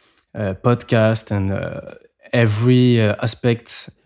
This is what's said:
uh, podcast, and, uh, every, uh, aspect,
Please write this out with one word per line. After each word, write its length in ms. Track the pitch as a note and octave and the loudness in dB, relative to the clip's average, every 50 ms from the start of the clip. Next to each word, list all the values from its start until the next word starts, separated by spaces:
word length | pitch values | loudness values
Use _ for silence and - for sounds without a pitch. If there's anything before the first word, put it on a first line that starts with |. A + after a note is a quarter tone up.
| _ _ _ _ _ _ - | _ _ _ _ _ _ -12
uh, 220 | A2+ G#2+ G2 F#2+ | -8 -6 -6 -6
podcast, 760 | - - B2 A#2+ A#2 - - B2+ A2+ A2 G#2+ A2+ A2 - - | -4 0 0 0 0 -2 -2 0 2 2 2 0 -2 -4 -4
and, 220 | G#2+ G2+ F#2+ G2 | -4 -4 -2 -2
uh, 420 | G2 F2+ F2+ E2+ E2+ - - - - - - _ _ _ - - - | -4 -4 -6 -8 -10 -12 -14 -16 -20 -20 -20 _ _ _ -10 -4 0
every, 640 | B2 A#2 A2 G#2 G#2+ A#2 B2 B2+ B2 B2 B2 A#2+ A#2 | 2 2 2 2 0 2 4 4 4 4 4 4 4
uh, 160 | A2 G#2 G#2 - | 2 0 0 -2
aspect, 680 | - A#2 - - - B2 A#2 A2+ - - - - - - - _ _ | -4 -6 -4 -2 -2 -2 -2 -2 -4 -10 -16 -16 -16 -18 -20 _ _